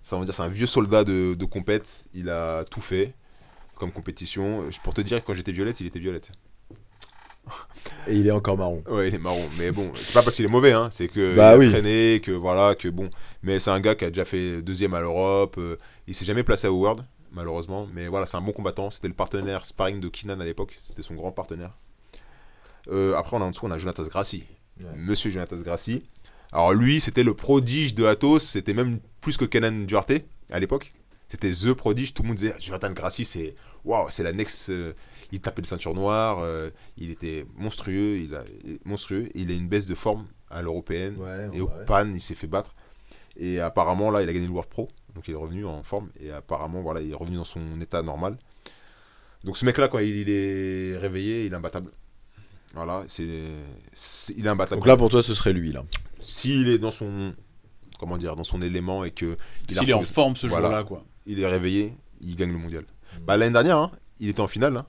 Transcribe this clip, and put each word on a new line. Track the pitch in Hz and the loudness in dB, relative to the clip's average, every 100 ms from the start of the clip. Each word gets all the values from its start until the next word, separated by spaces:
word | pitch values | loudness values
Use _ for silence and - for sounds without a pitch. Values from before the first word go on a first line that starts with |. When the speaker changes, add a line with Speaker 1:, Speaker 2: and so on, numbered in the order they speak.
Speaker 1:
ça, | - 92 | -4 -4
on | |
va | 92 | -4
dire, | |
c'est | 95 | -4
un | 85 | -6
vieux | 98 120 | -2 2
soldat | 131 104 107 98 | 2 4 4 4
de, | 92 92 87 | 2 2 0
de | 92 | -4
compète. | 101 87 104 - - - | -4 0 -2 -2 -18 -16
Il | 90 87 | -10 -6
a | 85 82 80 80 | -4 -2 -4 -6
tout | - | -10
fait | - 92 104 - - - - - - - | -4 -2 -2 -4 -20 -20 -20 -20 -20 -10
comme | 90 | -10
compétition. | 90 87 - 87 - 98 107 80 | -8 -10 -10 -8 -4 -2 -4 -6
Je, | 92 | -6
pour | - | -4
te | - | -2
dire, | 101 120 | -2 -2
quand | - | -2
j'étais | 92 87 | -6 -4
violette, | 90 104 123 | -2 -4 -4
il | 87 | -8
était | 90 | -6
violette. | 90 87 - 95 - - - - - - - - - - - - - - - - - | -6 -8 -12 -20 -20 -20 -20 -20 -20 -20 -20 -20 -20 -20 -16 -16 -16 -16 -14 -10 0
Speaker 2:
Et | 104 | 4
il | 104 | 6
est | |
encore | 104 104 98 | 4 2 0
marron. | 90 85 78 | 0 -4 -4
Speaker 1:
Ouais, | 110 95 | 0 0
il | 98 | 0
est | |
marron. | 87 90 80 78 | -2 -2 -2 -2
Mais | 87 | -2
bon, | 95 92 65 | -2 -4 -6
c'est | - | 6
pas | 120 | 6
parce | 117 - | 6 2
qu'il | 104 | 4
est | |
mauvais, | 120 135 | 8 8
hein. | 113 117 | 8 2
C'est | - 87 | -4 -4
que | 104 92 95 | 2 4 12
Speaker 2:
Bah | 110 | 12
Speaker 1:
il | 120 | 12
a | |
Speaker 2:
oui. | 127 | 12
Speaker 1:
traîné, | 107 104 110 113 110 | 8 4 6 6 4
que | 104 | 2
voilà, | 90 90 90 101 98 | -2 2 6 6 4
que | 90 | -2
bon. | 87 95 - - - | -4 -6 -6 -10 -8
Mais | 90 95 | -2 0
c'est | 104 | 2
un | 95 | 2
gars | 104 107 | 2 2
qui | 87 | -2
a | |
déjà | 85 90 | -2 -4
fait | 92 90 85 | -2 -4 -4
deuxième | 82 92 98 | -6 -2 -2
à | 87 | -2
l'Europe. | 85 85 95 98 98 95 | -2 0 2 2 2 -2
Euh, | 85 82 - - - | -8 -8 -14 -20 -14
il | 85 | -8
s'est | 95 | -2
jamais | 110 | 0
placé | 113 107 104 | 2 4 4
à | |
World, | 92 101 113 127 _ - | 4 2 2 -6 _ -16
malheureusement. | 85 85 85 85 95 104 | -10 -6 -6 -6 -10 -10
Mais | 90 87 | -10 -6
voilà, | 98 92 | -4 -4
c'est | 90 | -4
un | |
bon | 98 | -6
combattant. | 104 98 - 98 | -4 -6 -4 -8
C'était | - 92 | -6 -10
le | |
partenaire | - - 101 98 95 - | -4 -4 -4 -4 -6 -8
sparring | - 95 101 | -4 -4 -4
de | 90 | -10
Keenan | - 104 95 | -10 -10 -8
à | 85 | -6
l'époque. | 85 87 - | -6 -8 -8
C'était | - - | -16 -14
son | - 80 | -12 -10
grand | 87 | -8
partenaire. | 92 90 82 87 - - - - - - - - - - - - | -8 -10 -10 -12 -16 -20 -20 -20 -20 -20 -20 -20 -20 -20 -20 -6
Euh, | 95 98 85 | 0 2 0
après, | - 117 | 0 -2
on | |
a | 92 | -4
en | |
dessous, | 90 110 | -6 -8
on | |
a | 80 | -6
Jonatas | 92 87 78 | -6 -6 -6
Grassi. | 95 101 95 - - _ - | -4 -4 -8 -14 -20 _ -20
Speaker 2:
Ouais. | 90 80 | -16 -10
Speaker 1:
Monsieur | 87 104 110 | -2 -2 -2
Jonatas | 92 87 87 | -4 -8 -10
Grassi. | 85 85 - 160 - - - - - | -6 -6 -4 -6 -8 -20 -20 -20 -4
Alors | - 85 | 4 6
lui, | 98 123 156 | 6 6 4
c'était | - - | 2 4
le | 120 | 4
prodige | 101 - 139 120 143 147 107 | 2 4 4 4 0 0 4
de | 110 | 4
Atos. | 107 143 151 | 6 6 4
C'était | 151 98 - | 4 -4 -2
même | 104 127 117 - - | 0 0 -2 -8 -8
plus | - - | -4 0
que | 123 | 2
Kenan | 120 113 110 98 | 2 2 -2 0
Duarte | 101 92 143 - - - | 0 2 0 -2 -20 -8
à | 90 | -4
l'époque. | 92 139 - - _ - - | -2 -2 -6 -20 _ -20 -16
C'était | - 98 | -4 -2
the | 87 110 | 0 0
prodige. | 127 110 107 135 | 2 0 0 -2
Tout | - | -2
le | 117 | -2
monde | 107 | 0
disait, « | 107 - | -2 -4
Jonathan | 95 92 98 | -8 -6 -6
Grassi, | 90 87 - 120 | -6 -6 -6 -8
c'est, | 87 80 - - - | -8 -10 -12 -20 -14
waouh, | - 110 76 | -2 -2 -2
c'est | - | -4
la | 85 | -4
next, | 92 107 - - | -4 -6 -8 -8
euh, » | 90 82 78 - - - | -8 -8 -12 -20 -20 -14
il | 98 | -10
tapait | 101 95 | -8 -8
de | 85 | -8
ceinture | 90 85 | -8 -6
noire, | 85 98 110 110 95 | -2 0 0 0 -2
euh, | 85 80 78 - - - | -4 -6 -8 -12 -20 -14
il | 82 | -12
était | 80 82 78 71 - | -10 -8 -8 -10 -10
monstrueux, | 104 - - 95 104 101 | -10 -8 -4 -2 0 -2
il | 78 | -6
a, | 73 52 50 58 - - | -10 -14 -16 -16 -14 -10
monstrueux. | 101 - 98 117 - | -10 -6 -6 -6 -6
Il | 90 | -4
a | 87 | -4
une | 87 | 0
baisse | 104 92 | -2 -2
de | 85 | -4
forme | 110 107 98 - - | -2 -2 -6 -20 -16
à | 87 | -8
l'européenne. | 85 82 - 87 95 101 | -6 -6 -6 -6 -6 -8
Speaker 2:
Ouais, | 92 95 104 | -10 -10 -8
Speaker 1:
Et | 87 | -4
au | 92 | -4
Speaker 2:
ouais. | 85 110 | -4 2
Speaker 1:
PAN, | 101 104 | 2 2
il | 90 | -4
s'est | - | -8
fait | 85 78 | -10 -4
battre. | 98 - - - - - - - - | -4 -4 -16 -20 -20 -20 -20 -20 -10
Et | 87 90 | -4 -2
apparemment, | 82 95 85 92 107 | 0 2 2 2 2
là, | 104 | 2
il | 90 | 2
a | |
gagné | 87 87 | -2 -2
le | |
World | 90 - | -6 -6
Pro. | - 127 - - 87 | -8 -10 -12 -18 -16
Donc | 82 | -10
il | |
est | 78 | -10
revenu | 80 92 101 | -8 -8 -8
en | 76 | -10
forme | - 101 101 - | -8 -8 -8 -16
et | 76 | -14
apparemment, | 73 - 73 78 87 | -14 -8 -6 -6 -6
voilà, | 82 80 | -6 -6
il | 78 | -6
est | 76 | -8
revenu | 82 87 | -6 -6
dans | |
son | 82 85 80 80 | -8 -10 -10 -10
état | 85 85 | -6 -4
normal. | 80 76 92 117 _ - - - - - - - - - | -4 -6 -6 -8 _ -20 -20 -20 -20 -20 -20 -20 -20 -12
Donc | 95 98 | -10 0
ce | 123 | 0
mec-là, | - 135 | 4 2
quand | 120 | 2
il, | 104 104 | 0 -2
il | 101 | -2
est | 101 98 95 95 92 92 92 | 0 0 -4 -4 -4 -6 -6
réveillé, | 95 92 101 113 104 | -6 -4 -4 -4 -4
il | |
est | 90 | -6
imbattable. | 82 90 90 - - - - - - - - - | -8 -8 -12 -16 -20 -20 -20 -20 -20 -20 -18 -10
Voilà, | 82 92 90 | -8 -8 -8
c'est, | - 82 80 78 76 71 - - | -10 -8 -8 -10 -12 -16 -18 -20
c'est, | - - - - - | -14 -10 -10 -8 -2
il | 107 | 2
est | |
imbattable. | 98 92 101 | 2 2 6
Speaker 2:
Donc | 107 | 10
là, | 127 | 10
pour | 117 | 10
toi, | 120 | 4
ce | 117 | 4
serait | 104 104 | 2 2
lui, | 92 82 | 2 0
là. | 67 73 - - - | -6 -8 -8 -8 -12
Speaker 1:
S'il | - - 123 139 123 | -12 -6 0 2 4
est | 113 | 4
dans | 110 | 2
son, | - 104 101 98 - - - _ - - - | -6 -8 -6 -8 -10 -20 -20 _ -20 -20 -14
comment | 85 87 | -6 -4
dire, | 85 78 | -4 -6
dans | |
son | 82 92 | -4 -2
élément | 90 90 90 95 87 | -2 -2 -4 -4 -6
et | |
que | - 82 82 - - - | -6 -4 -4 -4 -4 -2
il | 92 | 0
a | |
Speaker 3:
S'il | 131 | 2
est | |
en | 113 | 2
Speaker 1:
retrouvé, | 90 | 2
Speaker 3:
forme | - 135 127 | 2 2 2
ce | 95 | 0
Speaker 1:
voilà, | 85 85 | 2 2
Speaker 3:
jour-là, | 107 | 0
quoi. | 104 90 - - 104 | -4 -10 -14 -20 -8
Speaker 1:
il | 98 | -2
est | 95 | 0
réveillé, | 92 90 98 104 123 - - | 2 2 0 0 -6 -20 -14
il | 85 85 | -12 -4
gagne | 87 | -2
le | 85 | -2
mondial. | 82 82 | -6 -10
Speaker 2:
Mm. | 78 - - 87 85 | -12 -20 -18 -12 0
Speaker 1:
Bah, | 104 | 2
l'année | 117 | 6
dernière, | 117 147 160 | 6 6 4
hein, | 175 - - - | 2 -6 -20 -8
il | 104 | -4
était | 101 | -2
en | 101 | -2
finale, | 104 139 | 0 0
hein. | 123 | 0